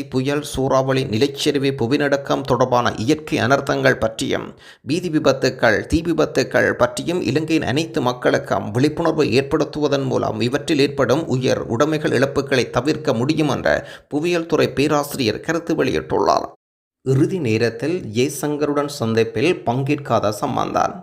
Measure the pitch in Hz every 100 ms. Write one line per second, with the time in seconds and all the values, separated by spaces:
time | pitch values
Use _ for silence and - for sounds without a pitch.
0 | 135 131 131 147 139 131 131 135 131 131
1 | 127 110 143 139 151 139 139 135 117 143
2 | 143 139 - 143 135 131 123 123 110 -
3 | 113 156 - 135 113 139 135 139 135 -
4 | - - 127 98 - - - - 110 170
5 | 175 151 143 131 135 131 120 95 - 156
6 | 170 156 143 147 127 120 101 104 123 -
7 | 135 180 - 143 160 160 92 135 165 151
8 | 123 123 139 135 - 98 104 113 147 -
9 | 165 156 123 120 139 156 143 151 147 139
10 | 131 113 104 110 120 139 139 147 143 139
11 | 117 143 165 127 123 - - 117 147 156
12 | 156 120 139 143 139 131 - 127 135 -
13 | 147 117 135 156 147 104 73 - - -
14 | - 147 175 170 165 143 120 - 151 147
15 | 147 147 110 - - 165 160 151 135 76
16 | - 95 82 - - - _ _ _ _
17 | 131 131 180 185 123 110 117 117 147 185
18 | 120 107 143 - 147 147 147 147 147 -
19 | 113 113 113 107 156 165 117 127 135 139
20 | - 113 101 110 139 113 95 - - 185